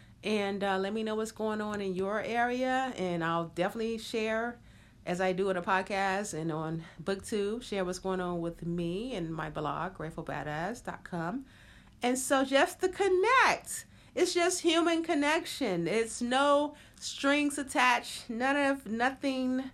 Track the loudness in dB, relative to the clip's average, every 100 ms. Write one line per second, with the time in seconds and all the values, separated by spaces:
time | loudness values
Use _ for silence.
0 | -20 -10 -2 0 0 0 0 0 0 -2
1 | -2 -2 -4 -4 -2 -2 -4 -4 -2 -2
2 | 0 -2 -2 0 0 0 0 0 -2 -2
3 | -2 0 0 0 -2 0 -2 0 -4 -4
4 | -4 -4 -2 -2 -4 -8 -16 -20 -20 -12
5 | -4 0 2 2 0 0 2 0 0 0
6 | 0 0 -2 -4 -4 -2 -4 -6 -8 -10
7 | -4 -4 -2 -2 -2 -4 -4 -4 -2 -4
8 | -2 -2 -2 -2 -4 -4 -4 -2 -2 -2
9 | -4 -6 -6 -6 -6 -4 -4 -4 -6 -6
10 | -10 -8 -8 -6 -6 -4 -6 -6 -10 -12
11 | -8 -6 -4 -6 -10 -18 -20 -20 -20 -4
12 | -2 0 2 2 4 4 4 2 -2 2
13 | 2 4 6 6 6 4 -2 -12 -14 -20
14 | -8 0 2 4 2 2 4 4 4 2
15 | 2 2 2 2 -2 -2 0 0 2 0
16 | 0 -2 0 4 6 4 2 -4 -20 -12
17 | -10 -2 2 4 2 -2 -2 4 4 4
18 | 0 -10 -8 -2 0 2 2 0 -2 0
19 | 0 0 -2 0 0 -2 -4